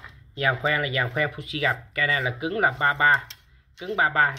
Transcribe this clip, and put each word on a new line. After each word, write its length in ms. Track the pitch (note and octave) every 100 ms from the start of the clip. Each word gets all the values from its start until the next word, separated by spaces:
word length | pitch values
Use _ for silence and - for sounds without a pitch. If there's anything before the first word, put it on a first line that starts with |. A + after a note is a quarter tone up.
| - - - -
Dàn 200 | C3+ B2+
khoen 200 | D3 D3+
là 60 | C#3+
dàn 220 | C3 B2
khoen 200 | D#3 D3
Fuji 300 | - - D3+
gặp. 160 | C#3 A#2+ -
Cây 120 | - D3
này 160 | C#3+
là 80 | B2+
cứng 280 | A#2+ D#3+ G#3+
là 140 | E3+ B2+
ba 140 | C#3+
ba. 320 | C#3+ D3 C#3 - - _ _ _ -
Cứng 200 | F3+ G3+
ba 120 | D#3
ba, 260 | D3 C#3+